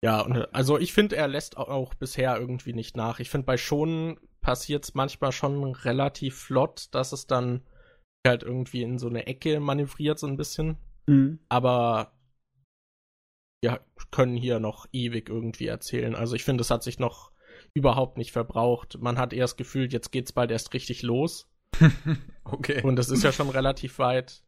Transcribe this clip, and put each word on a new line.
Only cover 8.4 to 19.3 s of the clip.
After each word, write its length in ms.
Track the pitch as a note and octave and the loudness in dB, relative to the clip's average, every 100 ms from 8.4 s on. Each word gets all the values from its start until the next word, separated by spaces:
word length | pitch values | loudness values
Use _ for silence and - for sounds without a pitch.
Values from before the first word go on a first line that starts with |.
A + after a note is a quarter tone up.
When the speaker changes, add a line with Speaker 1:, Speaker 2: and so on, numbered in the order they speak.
Speaker 1:
irgendwie 400 | - B2 B2+ B2 | 0 -6 -4 -4
in 160 | A#2 B2 | -4 -4
so 100 | A#2+ | -4
eine 180 | A#2+ - | -4 -6
Ecke 340 | C3 D#3+ D3+ | -4 0 0
manövriert, 580 | C#3+ C#3 C#3+ - D3 D3+ | 0 0 -2 -2 -2 0
so 80 | D3 | -2
ein 100 | C#3 | -4
bisschen. 420 | D3+ - D#3 D#3+ - - - | -6 -4 -4 -4 -10 -8 6
Speaker 2:
Mhm. 340 | C#3+ C3+ D#3+ _ | 8 8 2 _
Speaker 1:
Aber 640 | B2 B2 B2 A#2 A2 A2 _ _ _ _ _ _ _ _ _ _ _ _ _ _ _ | 2 4 4 4 2 0 _ _ _ _ _ _ _ _ _ _ _ _ _ _ _
wir 220 | A#2 B2 _ - - | -2 -2 _ -18 -10
können 260 | - B2+ A#2+ | 0 0 0
hier 220 | B2 A#2 | -2 -2
noch 280 | A2 - - | -2 -6 -10
ewig 360 | C3 A#2+ A#2 A2 | -6 -4 -4 -6
irgendwie 380 | A2 A#2 A2 A2+ | -6 -6 -6 -6
erzählen. 480 | A2 - B2 A#2+ | -6 -6 -4 -4
Also 200 | A#2 A#2 | -2 -4
ich 100 | A2+ | -2
find, 160 | - C3 | 0 0
es 80 | A#2 | 0
hat 120 | A#2+ | -2
sich 160 | - A#2+ | -2 -4
noch 320 | B2 - - _ _ - - | -6 -6 -20 _ _ -20 -6
überhaupt 420 | - C3+ A#2+ B2+ - | 2 4 4 0 -2
nicht 160 | A#2 | -6
verbraucht. 640 | - A#2+ - A#2+ A#2+ - - | -4 -2 0 2 2 -2 -6
Man 180 | A#2+ B2 | -4 -2
hat 160 | B2 | -2